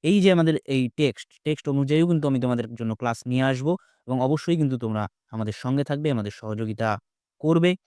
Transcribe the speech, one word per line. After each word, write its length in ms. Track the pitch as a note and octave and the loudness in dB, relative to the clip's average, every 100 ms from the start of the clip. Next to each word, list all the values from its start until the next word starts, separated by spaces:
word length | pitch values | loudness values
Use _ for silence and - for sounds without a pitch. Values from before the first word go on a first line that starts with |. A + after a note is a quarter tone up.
এই 180 | D3+ G3+ | 4 4
যে 100 | F#3+ | 6
আমাদের 240 | F3+ D#3+ D#3 - | 6 4 0 -2
এই 240 | C3+ B2 - | -2 -2 0
টেক্সট, 340 | C#3+ - - _ | 0 0 -16 _
টেক্সট 260 | D3+ D3+ - | -4 -4 -2
অনুযায়ীও 380 | C#3 C#3 D3+ E3+ | 0 2 2 4
কিন্তু 200 | E3 D3 | 2 2
আমি 120 | C3+ | 0
তোমাদের 360 | B2 A#2+ A2+ A#2 | 0 -2 -4 -6
জন্য 200 | A#2 A2 | -6 -2
ক্লাস 240 | A#2+ A2+ B2 | -4 -4 -2
নিয়ে 160 | B2+ | 0
আসবো 280 | C3+ C3 C#3 F#3 _ _ - | 0 0 -2 -4 _ _ -6
এবং 140 | B2+ | -2
অবশ্যই 360 | C3 D3+ - E3+ | 0 0 0 0
কিন্তু 200 | D3 B2+ | 0 -2
তোমরা 300 | A#2 A2 G2+ _ _ | -4 -4 -6 _ _
আমাদের 220 | A2 G#2+ | -6 -6
সঙ্গে 300 | G2+ B2+ C3+ | -6 -4 -2
থাকবে, 280 | C#3+ C#3+ D3+ | -2 -2 -2
আমাদের 200 | B2 G#2 | -2 -4
সহযোগিতা 680 | - G#2+ G#2+ A2 A2 A2+ G#2 _ _ _ _ | -8 -8 -6 -6 -2 -2 -2 _ _ _ _
করবে। 360 | D3+ E3 F3 F3+ | 2 4 2 0